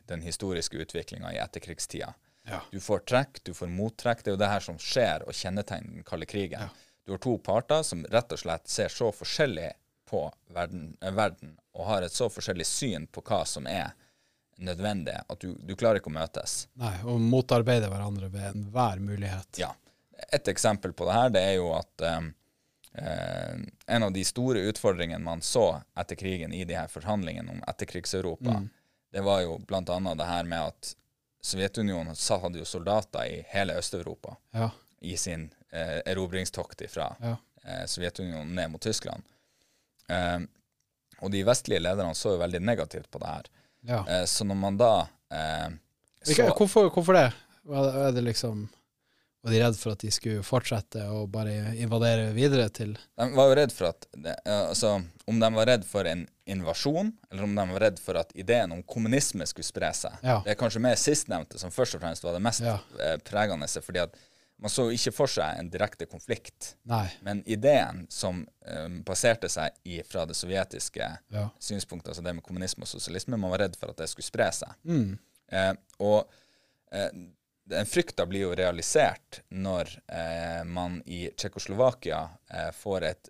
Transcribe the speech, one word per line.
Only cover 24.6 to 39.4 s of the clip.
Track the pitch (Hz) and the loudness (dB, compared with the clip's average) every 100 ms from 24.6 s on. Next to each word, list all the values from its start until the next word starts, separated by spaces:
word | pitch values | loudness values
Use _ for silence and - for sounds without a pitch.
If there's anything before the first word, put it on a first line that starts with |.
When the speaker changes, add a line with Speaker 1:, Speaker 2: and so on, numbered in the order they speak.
| 95 | 2
Speaker 1:
utfordringene | 104 110 90 85 82 | 2 2 2 0 -4
man | 82 82 | -4 -4
så | - 131 101 80 - - | 0 4 4 4 -4 -8
etter | 90 - | -6 -6
krigen | 95 92 80 | -4 -4 -4
i | 85 | -6
de | 90 87 | -4 -4
her | 80 | -6
forhandlingene | - 87 104 85 82 82 | -8 -2 -2 -2 -6 -8
om | 87 - | -8 -8
etterkrigs-Europa, | - - 90 87 95 95 82 123 107 | -8 -8 -6 -4 -2 -2 -2 0 0
Speaker 2:
Mm. | 101 - _ _ _ | -2 -10 _ _ _
Speaker 1:
det | 98 | -2
var | 98 98 | 2 2
jo | 87 82 | 2 -4
blant | - 95 87 | -4 -4 -2
annet | 90 95 82 | -2 -2 -2
det | 82 | -2
her | 87 | -2
med | 85 82 76 | -2 -4 -4
at | - - - _ _ _ _ | -6 -12 -14 _ _ _ _
Sovjetunionen | - 95 98 117 107 90 82 80 | -6 -2 0 0 -2 -2 -6 -4
sa-, | - 101 | 0 0
hadde | 90 87 | 0 -6
jo | 78 | -6
soldater | 90 85 107 101 - 60 | -4 0 0 0 -4 -6
i | 80 78 | -6 -4
hele | 98 98 | -2 0
Øst-Europa | 85 87 95 82 - - - _ | -2 -4 -6 -6 -10 -12 -16 _
Speaker 2:
Ja. | 117 113 - _ _ | -2 -2 -4 _ _
Speaker 1:
i | 85 90 | -8 -6
sin, | - 82 78 - _ | -4 -6 -10 -14 _
eh, | 80 82 76 - | -8 -4 -4 -2
erobringstokt | 95 92 92 92 - 85 - | -2 -2 -2 -4 -6 -8 -10
ifra, | - - 76 - | -10 -6 -6 -4
Speaker 2:
Ja. | 117 117 - _ - | -4 -6 -8 _ -12
Speaker 1:
eh, | 87 85 | -8 -6
Sovjetunionen | - 87 - 92 80 78 | -4 -4 -4 -6 -6 -6
ned | 90 80 | -4 -4
mot | 78 | -4
Tyskland. | 113 107 - - - _ | -2 -2 -4 -8 -12 _